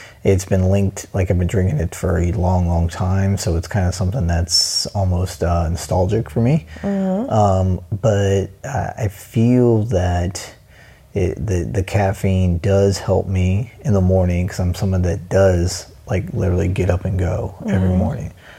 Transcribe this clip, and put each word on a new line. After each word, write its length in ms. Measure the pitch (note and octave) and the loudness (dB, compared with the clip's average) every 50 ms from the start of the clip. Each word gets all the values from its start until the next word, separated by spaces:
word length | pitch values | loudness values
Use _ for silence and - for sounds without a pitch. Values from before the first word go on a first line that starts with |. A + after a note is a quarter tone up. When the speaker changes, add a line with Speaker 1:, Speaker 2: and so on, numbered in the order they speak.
| - - - - | -20 -20 -12 -2
Speaker 1:
It's 220 | - G2+ G2 F#2 - | 0 2 2 2 2
been 260 | - G2 F#2 F#2 F#2 | 0 0 2 2 4
linked, 420 | G2 G2+ G2 G2 - - - - - | 2 2 2 0 -2 -6 -10 -6 -4
like, 160 | G2 F2+ - | -2 0 0
I've 60 | F#2+ F2 | 2 0
been 100 | F2+ E2+ | 0 0
drinking 300 | - G2 F#2 F#2 D2+ D2+ | 0 0 0 0 0 0
it 160 | E2 E2 - | -2 -4 -4
for 220 | - - - E2+ E2+ | -4 -2 -2 0 0
a 120 | F2 F2 | 0 0
long, 360 | G#2+ G2 F2 F2+ F#2 F2+ F2 E2+ | 0 0 0 0 2 2 2 2
long 200 | E2+ E2+ E2+ F2 | 2 0 0 -2
time, 480 | - - F2+ F#2 F#2+ G2 G2 G2 G2 | -2 -2 -2 0 0 0 0 0 0
so 200 | G2 - F2+ E2 | -2 -2 -2 -2
it's 100 | E2 - | -2 -4
kinda 240 | - - A2+ F2+ E2+ | -4 -2 -2 0 -2
something 360 | - - F#2+ F#2 - - E2+ E2+ | -2 -2 -2 -2 -2 -2 -2 0
that's 580 | E2+ E2+ E2+ - - - - - - - - | 0 0 0 2 2 2 2 2 0 -2 -4
almost, 560 | - - G2+ F#2+ F#2 F2+ F2+ F2+ - - - | -2 -2 -2 0 0 0 0 -2 -4 -4 -2
uh, 260 | E2+ F2 E2+ E2+ E2 D#2+ | -2 0 0 0 0 -2
nostalgic 600 | F2 - - - - F#2 F2+ G2 G#2+ A2+ - - | -2 -4 -4 -2 0 0 0 0 0 -2 -2 -2
for 100 | - B2 | -2 0
me. 260 | A2+ B2 D#3 D#3 - - - - | 2 2 2 0 -2 -6 -12 -8
Speaker 2:
Mm-hmm. 480 | - G3+ G3 G3 F#3+ F#3+ F#3 G3+ B3+ C#4 | -6 -4 -2 -2 -2 -2 -2 -2 -2 0
Speaker 1:
Um, 500 | - A2 G#2 G2 F#2+ F#2 F#2 F#2 F2+ F2 - - A2 G2 | 2 2 4 4 4 2 2 0 0 -2 -4 -6 -6 -2
but 500 | - A2 G#2 G2+ G2+ G2 G2 G2 F#2+ - - - - | 0 0 2 2 2 2 2 0 -2 -4 -8 -12 -10
I, 280 | C#3 C#3 - G2+ - - - A2+ | -8 -6 -6 -6 -6 -6 -4 -6
I 40 | G2 | -6
feel 760 | - - - - - A2+ A2+ A#2+ B2 B2+ B2 A#2 A2+ A2 G#2 | -6 -8 -12 -4 0 2 4 4 6 6 6 4 4 2 2
that 680 | A#2+ G2 F2 F2+ F2 F2 F2 F2 F2+ - - - - - - - - - - - - - - - _ | 0 0 0 2 0 0 0 -2 -2 -4 -8 -12 -14 -18 -20 -20 -20 -20 -20 -20 -20 -20 -20 -14 _
it, 220 | - G2+ F2+ F2 - - - | -4 -2 -2 -2 -2 -4 -4
the, 200 | A2 F#2 F2 E2+ | -2 -2 -2 -2
the 180 | - - G2+ | -2 -2 -4
caffeine 760 | F#2 - - G#2 G2+ F#2+ G#2 - - G2 F#2+ F#2 F#2 F2+ F2 F2 | -2 -2 0 0 0 0 -2 0 0 0 2 2 2 2 0 0
does 400 | - G2+ G2 G2 G2 G2+ G2 - | 0 2 4 4 4 2 2 0
help 280 | - - F#2+ - - | -2 0 0 0 0
me 460 | F#2+ F#2+ F#2 F2+ F#2 F#2+ G2+ B2+ - - - - | 0 0 0 2 2 0 0 -2 -6 -10 -6 -2
in 100 | C#3 G2+ | 0 2
the 60 | F#2+ | 4
morning 460 | F2+ F#2 F#2+ F#2+ F2+ F2+ F2 F2 F2+ | 4 4 4 4 2 2 2 0 -2
'cause 140 | F#2 - - | -2 -2 -2
I'm 140 | F#2 F2+ F2+ | -2 -2 -2
someone 260 | - G#2 F#2+ F#2+ F2+ | -2 -2 0 0 0
that 260 | F2+ F2 E2+ - - - | 0 0 -2 -4 -4 0
does, 600 | - G2 G2 - F2+ F2 F3 - - - - - - - - | 2 4 4 4 4 2 0 -2 -4 -6 -12 -16 -20 -14 -8
like, 260 | - G#2 F#2 - - - | -4 -4 -4 -4 -4 -4
literally 340 | - F#2+ F2+ F2+ F#2 F2+ F2+ | -2 0 0 0 0 0 0
get 200 | F2+ - F#2 F#2+ | 0 0 0 0
up 160 | F2+ F2+ - | 0 0 -2
and 140 | F#2+ F#2+ F2+ | -2 -2 -2
go 380 | F2+ F2 - A#2+ A#2+ - - - | -2 -2 -2 -4 -6 -8 -10 -8
every 260 | - G#3+ G3 F#2+ F#2 F#2 | -4 -2 0 0 2 2
Speaker 2:
Mm-hmm. 100 | F#2 F#2+ | 2 2
Speaker 1:
morning. 340 | A2 A#2 D3+ G#2 - - - - - - - | 0 0 -2 -6 -8 -10 -12 -16 -20 -20 -20